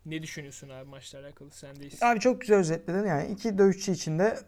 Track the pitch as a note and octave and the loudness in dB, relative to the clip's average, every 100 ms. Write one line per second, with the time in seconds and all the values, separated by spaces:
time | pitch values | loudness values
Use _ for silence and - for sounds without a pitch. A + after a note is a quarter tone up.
0 | D#3 D#3+ D#3 - C#3+ C3 C#3 C3 C3+ C3+ | -10 -10 -10 -14 -14 -18 -18 -18 -18 -18
1 | B2+ C#3 C#3 - C#3+ - C#3 C#3 C#3+ - | -18 -18 -20 -20 -20 -20 -18 -16 -14 0
2 | A#3+ A3+ B3 A#3 - G#3 D#3+ E3 - F#3 | 2 4 2 0 4 4 4 -2 -4 -2
3 | G#3 C#3+ - F#3+ A#3 G3 G3 F#3 - E3+ | 0 -2 -2 -4 -2 4 4 4 -2 -4
4 | - D#3 G#3 A3 | -2 2 2 0